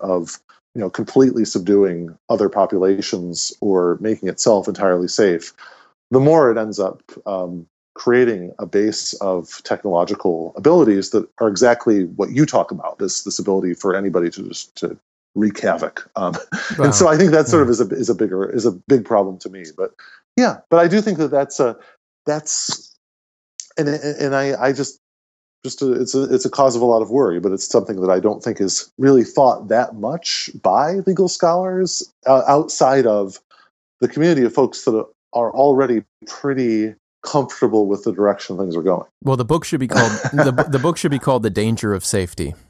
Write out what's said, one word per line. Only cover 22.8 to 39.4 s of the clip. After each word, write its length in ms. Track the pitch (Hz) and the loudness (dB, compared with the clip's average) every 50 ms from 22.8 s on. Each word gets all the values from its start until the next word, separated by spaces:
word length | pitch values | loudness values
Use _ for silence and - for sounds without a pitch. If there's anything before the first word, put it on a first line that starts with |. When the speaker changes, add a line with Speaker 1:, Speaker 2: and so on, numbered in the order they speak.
| - - _ _ _ _ _ _ _ _ _ _ _ _ _ - - _ - - | -12 -20 _ _ _ _ _ _ _ _ _ _ _ _ _ -20 -20 _ -6 -4
Speaker 1:
and, 100 | 156 143 | -2 -2
and 460 | 143 151 139 147 147 - 143 139 135 | -2 -4 -6 -6 -6 -4 -4 -2 -2
I, 260 | 139 139 139 135 - | -2 -2 -2 -2 -2
I 120 | 120 135 135 | 0 -2 0
just, 260 | 120 139 - - _ _ _ _ _ _ _ _ _ _ _ _ _ - | -2 -4 -8 -8 _ _ _ _ _ _ _ _ _ _ _ _ _ -14
just 180 | 131 - - 139 | -14 -8 -4 -2
a, 100 | 131 123 | -2 0
it's 220 | 123 127 113 - | 0 -2 -2 -2
a, 80 | 135 135 - 131 | -2 0 0 0
it's 100 | 127 - | 0 0
a 60 | 135 | -2
cause 260 | - - 139 135 117 | 0 2 2 2 4
of 60 | 120 120 | 2 2
a 40 | |
lot 160 | 123 117 110 110 | 2 2 2 2
of 80 | 95 | 0
worry, 300 | 110 139 139 101 85 87 | 0 0 2 2 0 0
but 120 | 85 101 95 | -2 -2 -2
it's 140 | 98 - | -4 -6
something 340 | - - 120 95 95 107 92 | 0 0 0 0 0 -6 -4
that 100 | 92 92 | 0 2
I 100 | 92 92 | 2 2
don't 220 | 90 107 107 - - | 2 0 -2 -2 -6
think 180 | 120 104 - | -6 -4 -2
is 300 | 101 92 - - - - _ - | -2 -2 -2 -4 -8 -10 _ 0
really 260 | 131 139 139 127 113 | 4 6 6 6 4
thought 440 | - - 156 139 127 - - - 101 | 4 2 4 4 4 4 0 -2 0
that 260 | 110 117 120 - 113 | 0 0 0 0 -4
much 560 | 110 101 117 151 175 - - - - - - - - - | -8 -8 -6 -6 -6 -6 -6 -6 -6 -8 -10 -12 -4 -2
by 320 | 92 92 113 139 160 185 196 175 | 0 2 2 2 0 -2 -2 -2
legal 220 | 190 185 170 190 175 | -2 0 2 0 0
scholars, 840 | - - - 165 170 180 185 185 185 185 185 170 - - - - _ _ - | 0 0 0 2 2 2 -2 -2 -2 -2 -2 -2 -4 -8 -10 -12 _ _ 2
uh, 160 | 127 135 131 - | 4 4 4 6
outside 600 | 139 143 147 160 156 - - 151 131 135 139 123 | 4 2 2 2 0 0 2 2 4 4 4 4
of 320 | 117 104 104 101 95 95 - _ _ _ _ _ _ _ _ _ _ _ - | 4 2 2 0 -4 -8 -14 _ _ _ _ _ _ _ _ _ _ _ -4
the 80 | 123 123 | -4 -2
community 340 | - 143 156 170 170 139 123 | 0 2 2 2 4 4 2
of 100 | 113 - | 2 2
folks 300 | - 135 - - - - | 2 0 0 0 -4 -2
that 220 | 135 113 110 - - _ _ _ _ - | 0 0 0 -2 -4 _ _ _ _ -4
are 200 | 120 120 110 - | -2 -2 -2 2
already 520 | 131 135 147 139 131 135 120 120 110 101 _ _ _ - | 2 4 4 4 4 2 2 0 -2 -2 _ _ _ -20
pretty 680 | - - - - 143 139 131 127 117 113 110 107 110 107 _ _ _ _ _ - | -18 -16 -8 -6 -4 -2 -2 0 0 0 0 -2 -2 -6 _ _ _ _ _ -12
comfortable 600 | - - 147 131 113 - - - 113 107 110 104 | -2 -2 -2 -2 -2 -4 0 0 2 2 2 2
with 180 | 98 101 98 - | 2 0 -2 -2
the 80 | 117 95 | -6 -2
direction 440 | 87 104 101 98 - - - 98 | 0 2 0 0 0 -4 -12 -8
things 200 | 90 98 92 80 | -6 -6 -4 -4
are 60 | 85 80 | -2 0
going. 240 | 92 90 87 - - _ _ - | 0 0 -2 -2 -10 _ _ -4
Speaker 2:
Well, 120 | 135 135 | -2 -2
the 80 | 127 | -2